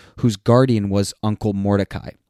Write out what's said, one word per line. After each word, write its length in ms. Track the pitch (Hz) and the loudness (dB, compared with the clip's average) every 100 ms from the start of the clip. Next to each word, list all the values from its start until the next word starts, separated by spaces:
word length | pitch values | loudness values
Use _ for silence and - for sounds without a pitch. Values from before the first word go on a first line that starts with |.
| - - | -20 -4
whose 200 | 120 101 | -2 0
guardian 520 | - 120 131 110 101 | 2 4 4 0 0
was 240 | 101 101 - | -2 -2 -4
Uncle 320 | 107 104 107 | -6 -2 -4
Mordecai. 600 | 98 98 101 95 - - - | -2 0 0 -2 -8 -14 -18